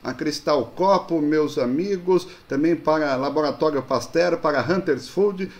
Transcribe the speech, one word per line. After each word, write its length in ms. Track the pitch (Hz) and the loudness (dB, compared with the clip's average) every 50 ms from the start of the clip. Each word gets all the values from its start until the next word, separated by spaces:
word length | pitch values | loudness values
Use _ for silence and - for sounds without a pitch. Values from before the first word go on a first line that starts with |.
| - | -8
a 100 | 123 127 | -8 -6
Cristal 520 | - 156 151 147 - - 165 151 143 113 - - | -4 -4 -4 -4 -2 0 2 2 2 0 -2 -2
Copo, 440 | - 180 196 196 180 185 - 170 160 | 0 2 4 4 2 2 0 -2 0
meus 360 | 147 147 156 156 151 143 - | 0 2 2 2 2 0 0
amigos, 720 | 147 127 123 127 156 190 202 196 180 175 180 185 175 - - - - - | -2 -2 0 0 -2 -2 -2 -4 -2 0 2 2 2 0 -4 -14 -18 -10
também 280 | - 139 135 156 165 170 | -6 -2 0 2 2 0
para 400 | - - 156 156 156 151 143 131 | 0 2 2 2 2 2 0 0
Laboratório 680 | 127 139 139 135 156 151 143 - - 160 156 143 135 | 0 -2 0 0 0 0 0 0 0 0 0 0 0
Pasteur, 560 | 131 - 135 120 - - - 165 175 175 170 | -2 0 -2 -2 -2 -2 0 0 2 2 2
para 240 | 170 - 156 147 135 | 0 0 0 0 2
Hunters 460 | 113 139 180 190 - 165 139 127 - - | 0 0 0 0 0 0 0 -2 -4 -4
Food, 400 | - 180 202 208 190 180 190 185 - | 0 0 0 2 0 -2 -6 -8 -10